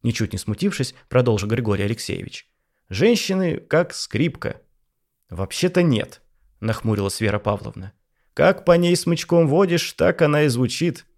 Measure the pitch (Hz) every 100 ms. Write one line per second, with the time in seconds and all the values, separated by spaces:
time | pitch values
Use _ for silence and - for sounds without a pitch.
0 | 120 110 107 98 - 107 202 - 131 -
1 | _ 127 123 107 101 117 110 98 101 113
2 | - 90 92 - _ _ _ _ _ 92
3 | 196 233 - 190 180 - - 156 175 -
4 | - - 160 - - - _ _ _ _
5 | _ _ _ 85 95 - 180 180 175 113
6 | - - _ _ _ _ 110 107 113 104
7 | 98 - 107 104 104 101 104 - 95 _
8 | _ _ _ - 160 190 - 170 175 175
9 | - 165 - 170 160 156 196 170 - -
10 | 175 170 151 147 147 120 127 - 170 135
11 | -